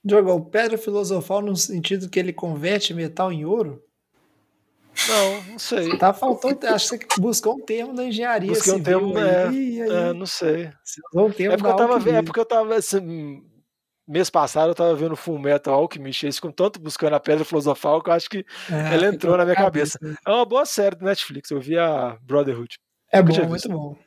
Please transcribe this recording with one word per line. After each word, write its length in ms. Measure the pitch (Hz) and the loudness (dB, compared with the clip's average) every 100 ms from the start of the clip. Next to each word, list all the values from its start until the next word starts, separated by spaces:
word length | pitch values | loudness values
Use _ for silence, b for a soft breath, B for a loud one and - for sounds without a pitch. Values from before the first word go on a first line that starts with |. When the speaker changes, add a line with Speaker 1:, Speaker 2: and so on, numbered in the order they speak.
Speaker 1:
Diogo, 460 | 202 202 185 180 165 | 6 4 6 2 0
pedra 280 | 214 226 220 | 0 0 -2
filosofal 640 | 226 202 185 190 - 202 | -2 -4 -2 -4 -2 -2
no 140 | 208 185 | -2 -2
sentido 540 | - 185 160 190 185 | -2 -4 -4 -4 -2
que 100 | 185 | -2
ele 140 | 180 | -2
converte 600 | 170 175 147 165 202 196 | -6 -6 -4 -2 -2 -2
metal 380 | 165 160 - 185 | -6 -8 -2 -2
em 140 | 165 151 | -2 -2
ouro? 360 | 226 175 135 _ _ _ _ _ _ _ _ _ _ _ - - | -2 -2 -8 _ _ _ _ _ _ _ _ _ _ _ -4 0
Speaker 2:
Não, 360 | 220 196 202 185 | 2 2 -2 -12
não 60 | 226 | -12
sei. 380 | - 226 165 170 | -4 -2 -2 2
Speaker 1:
Tá, 160 | 185 | 2
faltou, 440 | 202 262 - 262 277 240 | 2 -2 0 -2 -2 0
acho 300 | 214 - 233 | 0 0 -6
que 80 | - - | -2 0
você 60 | |
buscou 340 | 214 220 214 262 | 0 0 0 -2
um 100 | - | -4
termo 280 | 226 240 | -4 -4
da 100 | 247 | -6
engenharia 460 | 254 220 240 226 190 | -6 -4 0 0 0
Speaker 2:
Busquei 240 | 220 190 | 2 2
um 40 | 190 | 2
Speaker 1:
civil 220 | 160 185 202 | 2 2 2
Speaker 2:
termo, 40 | 190 | 0
Speaker 1:
aí, 60 | |
Speaker 2:
é, 280 | 196 180 185 | 2 2 2
Speaker 1:
e 300 | 262 262 233 | 0 -4 -4
aí 80 | 226 180 175 | -2 0 -2
Speaker 2:
é, 40 | |
não 120 | 170 185 | -4 -8
sei. 440 | - 165 160 165 - | -4 -2 -2 -4 -14
Speaker 1:
você 180 | - - - | -16 -16 -4
usou 140 | 170 208 | 2 2
um 40 | |
termo 220 | 202 190 | 2 -2
Speaker 2:
É 40 | 190 | 0
porque 100 | 202 | 2
Speaker 1:
da 40 | |
Speaker 2:
eu 40 | 190 | 4
tava 220 | 240 247 | 4 2
ve-, 100 | 220 | 2
é 40 | |
Speaker 1:
alquimia. 100 | 220 | 2
Speaker 2:
porque 160 | 165 220 | 0 -2
eu 60 | 226 | 0
tava, 300 | 233 220 226 | 0 2 -2
assim, 680 | - 196 175 165 147 139 _ _ _ _ _ _ - | 0 -4 -4 -10 -10 -14 _ _ _ _ _ _ -6
mês 220 | 156 185 | -2 2
passado 400 | 170 143 151 160 | 2 2 2 2
eu 60 | 170 | 4
tava 180 | 170 151 | 2 2
vendo 200 | 160 156 | -2 -4
Full 240 | - 151 | -6 -4
Metal 340 | 139 143 143 | 0 0 2
Alchemist, 500 | 139 165 156 135 131 | 2 2 -4 -10 -6
eles 120 | 143 135 | -4 -6
ficam 160 | 170 | -10
tanto 280 | - 190 190 | 0 -2 -2
buscando 360 | 156 - 156 147 | -12 -2 0 0
a 40 | |
Pedra 260 | - 156 151 | 2 0 2
Filosofal 560 | 160 143 139 151 156 | 0 0 0 2 2
que 80 | 170 | 2
eu 40 | |
acho 160 | 170 - | 0 0
que 160 | 202 190 B B | -8 -10 B B
Speaker 1:
É, 240 | 156 156 165 | -4 0 2
Speaker 2:
ela 120 | 190 | 2
entrou 260 | 185 170 | 2 2
Speaker 1:
ficou 40 | 180 | 4
Speaker 2:
na 80 | 175 | 4
minha 100 | 180 | 4
Speaker 1:
na 80 | |
Speaker 2:
cabeça. 340 | 190 156 147 - | 4 2 -2 -4
Speaker 1:
cabeça, 20 | 156 | -10
né? 20 | 151 - | -8 0
Speaker 2:
É 40 | 226 | 0
uma 100 | 226 | 2
boa 200 | 247 294 | 0 0
série 300 | - 196 175 | 0 0 0
do 100 | 190 | -2
Netflix, 440 | 196 - 143 - | -2 -4 -10 -8
eu 80 | 143 | -8
vi 180 | 131 165 | -2 0
a 400 | 165 147 123 113 | 0 0 -4 -8
Brotherhood. 560 | 127 143 143 117 120 - _ _ _ | 0 0 2 -4 -10 -16 _ _ _
Speaker 1:
É 60 | 190 | 6
Speaker 2:
Nunca 100 | 170 | 6
Speaker 1:
bom, 40 | 160 | 4
Speaker 2:
tinha 120 | 165 | 2
Speaker 1:
muito 140 | 175 | -2
Speaker 2:
visto. 60 | - | -6
Speaker 1:
bom. 240 | 165 147 147 | -6 -8 -14